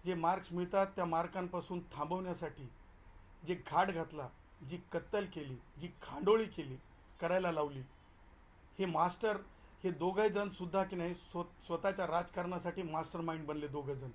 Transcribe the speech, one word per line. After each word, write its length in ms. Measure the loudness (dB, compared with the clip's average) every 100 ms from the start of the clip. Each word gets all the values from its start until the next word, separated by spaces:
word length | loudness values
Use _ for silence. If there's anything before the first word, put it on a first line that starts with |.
| -2
जे 80 |
मार्क्स 380 | 2 2 2 -2
मिळतात 340 | -2 2 4 4
त्या 180 | 2
मार्कांपासून 760 | 2 2 0 -4 -2 -4 -4 -6
थांबवण्यासाठी 880 | -6 -6 -2 -2 -2 -4 -6 -8 -14 -14 -20 -20 -20 -20 -20 -12 -4
जे 80 |
घाट 320 | -4 2 4 4
घातला, 420 | 2 -4 -6 -10 -12 -20 -16 -10
जी 60 | -10 -4
कत्तल 320 | -6 -2 -2
केली, 320 | -2 -6 -8 -10 -12 -10
जी 80 | -10 -10
खांडोळी 420 | -10 0 6 6
केली, 320 | 4 -4 -8 -8 -12 -20 -20 -4
करायला 320 | 2 4 4
लावली, 280 | 2 0 -2 -12 -16 -20 -20 -20 -20 -20 -20 -18 -2
हे 80 | 0
मास्टर, 500 | 4 4 4 0 0 -6 -20 -20 -4
हे 60 | -2
दोघंही 380 | 2 2 6 6
जण 220 | 4 0
सुद्धा 340 | -2 0 2
की 120 | 2 0
नाही 180 | -2
स्व-, 280 | -4 -6 -4
स्वतःच्या 640 | -4 -8 -4 2 2 2 2
राजकारणासाठी 760 | 2 0 -2 -2 -2 -2 -2
मास्टरमाइंड 640 | -2 -2 -2 -2 -2 -2 -2
बनले 200 | -2 -2
दोघं 280 | -4 -4
जण. 160 | -4 -6